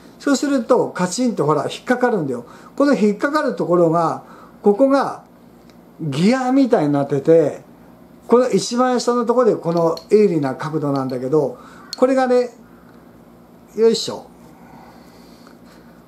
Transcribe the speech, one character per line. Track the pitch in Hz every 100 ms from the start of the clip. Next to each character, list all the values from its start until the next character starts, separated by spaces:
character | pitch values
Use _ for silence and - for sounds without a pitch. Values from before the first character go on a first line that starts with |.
| - -
そ | -
う | 269
す | 285
る | 277
と | 226 240 131
カ | - 180
チ | 208 254
ン | 196
と | 147
ほ | 147
ら、 | 135
引 | -
っ |
か | - 247
か | 247
る | 214
ん | 143
だ |
よ。 | 120 - - - -
こ | 285
の |
引 | 226 208 202
っ |
か | 294
か | 302
る | 277 190
と | 165
こ | 175
ろ | 170
が、 | 165 160 127 - - - -
こ | 208 202
こ | 269
が | 277 190 107 - - - - - - - -
ギ | 160 139 190
ア | 262 254
み | 269 262
た | 226
い | 147
に |
な | 143
っ | 139
て | 143
て、 | 139 165 147 - - - - - - - -
こ | 240
の | 254
一 | 196 - 240
番 | 254 247
下 | -
の | 240 226
と | 240
こ |
ろ | 233
で | -
こ | 170
の | 170 170 - -
鋭 | 214 208
利 | 165
な | 139 127
角 | 156 156
度 | 143
な | 139
ん | 131
だ | 127
け | 127
ど、 | 156 135 - - - - -
こ | 254
れ | 262
が | 262
ね、 | 247 240 - - - - - - - - - - - - 202
よ | 226
い | 226
し | -
ょ。 | 104 - - - - - - - - - - - - - - - - - -